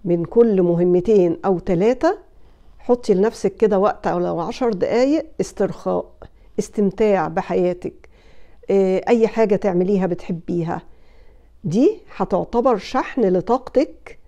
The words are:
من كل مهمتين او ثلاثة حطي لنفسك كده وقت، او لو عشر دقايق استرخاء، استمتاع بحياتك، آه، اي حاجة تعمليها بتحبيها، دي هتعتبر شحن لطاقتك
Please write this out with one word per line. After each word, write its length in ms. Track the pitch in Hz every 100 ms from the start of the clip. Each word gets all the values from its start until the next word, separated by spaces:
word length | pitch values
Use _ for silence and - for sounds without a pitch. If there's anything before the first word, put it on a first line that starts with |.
من 200 | 160 170
كل 380 | 170 233 233 190
مهمتين 720 | 175 170 180 180 180 214 175 165
او 140 | 196 180
ثلاثة 600 | - 170 208 254 320 415 - - - - - -
حطي 360 | - 160 -
لنفسك 420 | 185 214 - 202 -
كده 220 | 214 190
وقت، 280 | 202 - 202
او 120 | 175
لو 220 | 175 165
عشر 320 | 175 - 240
دقايق 540 | 185 - 226 269 311 - -
استرخاء، 720 | 190 - 202 - 190 180 - - - - - -
استمتاع 720 | - - 196 196 214 190 156
بحياتك، 800 | 165 - 185 180 175 180 - - _ - - - - -
آه، 340 | 196 190 185 -
اي 200 | 233 214
حاجة 280 | 226 220 196
تعمليها 500 | 208 175 180 202 185
بتحبيها، 760 | 170 - 170 - 175 165 - - - - - - - - -
دي 340 | - 180 311 - - -
هتعتبر 600 | 190 185 170 240 262 214
شحن 460 | - 254 - -
لطاقتك 960 | 196 185 - 247 - 254 302 - - -